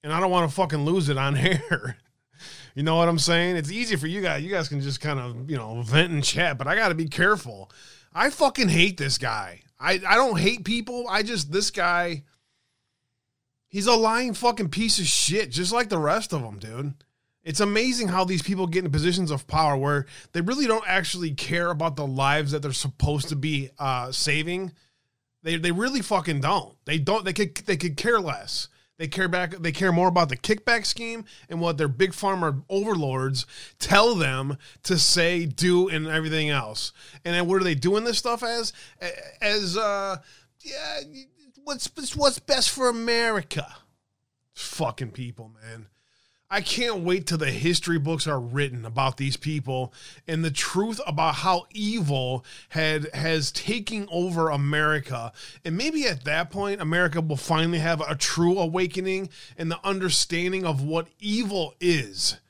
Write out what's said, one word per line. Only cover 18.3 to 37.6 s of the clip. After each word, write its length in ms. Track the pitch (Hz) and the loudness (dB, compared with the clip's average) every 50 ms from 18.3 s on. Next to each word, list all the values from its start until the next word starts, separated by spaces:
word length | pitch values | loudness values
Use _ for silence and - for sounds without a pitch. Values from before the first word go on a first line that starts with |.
| 190 170 | 0 -2
people 260 | - - 196 185 190 175 | 0 -2 -2 -2 -2 0
get 160 | 160 185 185 | 0 0 0
in 80 | 180 | 2
positions 400 | 139 151 147 180 175 185 185 156 | 0 2 2 2 2 2 0 -2
of 160 | 151 131 - - | -2 -4 -6 -2
power 300 | - 160 160 151 143 135 | 0 2 4 4 2 2
where 280 | 135 143 147 143 135 - - - - - _ | 0 0 0 0 -2 -4 -12 -20 -20 -8 _
they 80 | 170 | -2
really 260 | 175 185 254 277 294 240 | -2 0 0 0 2 2
don't 160 | 220 226 214 | 2 0 2
actually 460 | 196 180 196 175 147 - 180 175 160 | 0 0 0 0 -2 -4 -4 -4 -4
care 380 | 143 - - - 156 175 175 175 | -4 -4 -4 -2 -2 0 0 0
about 260 | 175 147 160 165 147 | 0 0 -2 -2 -2
the 100 | 151 147 | -2 -4
lives 460 | 139 131 131 135 135 143 151 151 143 | -4 0 2 4 4 4 4 2 0
that 100 | 143 151 | -2 -2
they're 120 | 143 147 131 | -2 -4 -4
supposed 560 | - - 139 - _ - 147 147 147 139 - | -4 -4 -6 -2 _ 0 0 2 0 -2 -4
to 80 | 156 143 | -4 -2
be, 320 | 135 160 151 139 139 127 _ _ | -2 0 -2 -2 -4 -6 _ _
uh, 320 | 143 135 131 123 123 127 | -2 -2 -2 -2 -2 -4
saving. 640 | 131 - - - 143 156 156 165 175 185 190 180 165 _ _ _ _ _ _ _ _ _ _ _ _ _ _ | -4 -2 0 2 2 0 0 -2 -4 -4 -4 -6 -10 _ _ _ _ _ _ _ _ _ _ _ _ _ _
They, 120 | 160 170 | -4 -2
they 160 | 165 160 175 | 0 0 0
really 300 | 170 180 220 262 269 269 | 0 2 0 0 0 -2
fucking 400 | 185 - 214 185 165 175 156 143 | -2 0 0 0 0 0 -2 0
don't. 340 | 131 151 190 190 - - - _ _ | 0 2 0 0 -2 -4 -18 _ _
They 140 | - 151 160 | -2 -2 0
don't, 240 | 143 156 202 220 196 | 2 2 0 0 0
they 80 | 190 | -2
could, 240 | 185 - 208 - - | 0 0 -2 -2 -2
they 220 | - - - 190 156 | -8 -2 -2 -2 -2
could 180 | 151 175 147 | 0 -4 -4
care 240 | 139 - 233 240 220 | -2 0 2 2 2
less. 480 | 185 160 123 101 98 - - - - - _ _ _ _ _ _ | 2 0 -6 -6 -8 -8 -8 -8 -8 -8 _ _ _ _ _ _
They 100 | 165 147 | -8 -6
care 220 | - 190 190 180 | -2 -2 0 0
back, 220 | 170 180 180 165 | 2 0 0 -2
they 200 | 170 175 160 165 | -4 -4 -4 -4
care 220 | 147 - 190 190 170 | -2 2 2 4 4
more 160 | 170 180 185 | 6 4 4
about 180 | 175 180 170 147 | 6 4 4 4
the 80 | 135 | 0
kickback 500 | - - - 214 214 - - 233 233 208 | -6 0 0 0 0 2 2 2 2 2
scheme 380 | - - - 233 226 233 233 214 - - - - _ | -2 -2 -2 -4 -8 -8 -10 -12 -14 -18 -20 -14 _
and 140 | 175 170 | -4 -2
what 160 | 170 170 165 139 | 0 0 2 2
their 100 | 151 143 | 0 0
big 240 | 131 117 190 190 | 4 2 2 2
pharma 540 | 175 - - 196 190 185 170 156 139 135 - _ | 2 -2 0 0 0 2 0 0 0 -2 -4 _
overlords 800 | 190 196 202 220 208 170 147 135 131 131 131 135 135 127 117 - - - - - - _ | -2 0 0 2 0 0 0 0 0 0 -2 -2 -2 -2 -4 -6 -10 -18 -18 -20 -10 _
tell 340 | - - - 196 220 233 240 | -2 4 6 6 6 6 4
them 420 | 180 156 135 131 131 135 139 143 - - - - - _ | 2 0 0 0 -2 -4 -4 -6 -8 -10 -20 -20 -14 _
to 140 | - 185 165 | -2 2 2
say, 480 | - - - 175 170 170 180 175 170 | 4 4 4 4 2 2 2 0 -2
do, 420 | 160 - - 165 180 175 180 180 190 | -2 -2 0 2 4 4 4 4 2
and 180 | 165 156 156 | 0 -4 -4
everything 440 | 160 156 160 160 156 156 156 156 151 | 0 -2 -2 -2 0 -2 0 0 0
else. 420 | 147 139 120 107 110 - - - - - - - - - _ | 0 -2 -2 -4 -6 -6 -8 -8 -8 -14 -20 -20 -20 -10 _
And 100 | 175 175 | -2 0
then 140 | 175 175 170 | 0 2 2
what 140 | 185 190 | 2 2